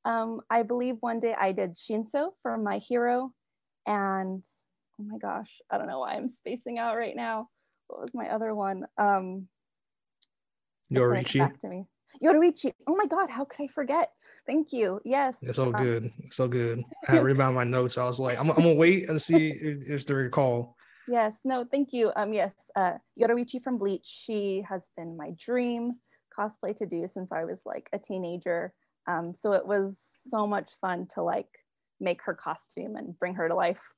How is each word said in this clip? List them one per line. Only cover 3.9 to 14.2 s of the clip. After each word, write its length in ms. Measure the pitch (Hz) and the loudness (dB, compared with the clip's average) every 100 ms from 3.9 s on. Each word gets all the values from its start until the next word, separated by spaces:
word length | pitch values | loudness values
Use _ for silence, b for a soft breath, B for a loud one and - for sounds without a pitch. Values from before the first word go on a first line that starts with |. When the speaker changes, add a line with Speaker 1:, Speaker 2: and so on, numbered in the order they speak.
| 208 196 190 190 190 - _ _ _ _ - | 0 0 0 -2 -6 -10 _ _ _ _ -14
Speaker 1:
oh 40 | |
my 140 | 208 214 | -12 -8
gosh, 420 | 208 165 220 - _ | -6 -6 -8 -18 _
I 80 | 202 | -4
don't 100 | - | -4
know 120 | - | -6
why 140 | - 208 | -4 -4
I'm 140 | 247 | -6
spacing 460 | - - 240 240 233 | -8 -10 -8 -6 -4
out 180 | 233 220 | -2 -2
right 200 | 233 - | -4 -6
now. 340 | 233 220 240 _ _ _ _ | -4 -6 -8 _ _ _ _
What 120 | - | -12
was 120 | 240 | -10
my 160 | 247 214 | -8 -4
other 240 | 220 220 | -4 -2
one? 320 | 214 196 190 190 - | -2 -2 -4 -8 0
Um, 500 | 202 196 185 190 185 _ _ _ _ _ _ _ - _ _ _ _ _ - | 2 2 0 -8 -12 _ _ _ _ _ _ _ -20 _ _ _ _ _ -2
it's 120 | 127 123 | 2 4
gonna 140 | 120 | 4
come 120 | 123 139 | 2 2
Speaker 2:
Yoruichi? 100 | 139 | 2
Speaker 1:
back 140 | - | 0
to 80 | 196 | -12
me. 180 | 185 196 _ _ B | -10 -14 _ _ B
Yoruichi. 500 | 311 311 349 - 277 - - | 4 6 6 4 -6 -4 -2
Oh 100 | 370 | 0
my 100 | 359 | 2
God, 240 | 339 359 | 0 0
how 140 | 240 | -4
could 200 | 277 - | -8 -8
I 20 | 285 | -8
forget? 440 | - 254 302 339 _ | -6 0 0 0 _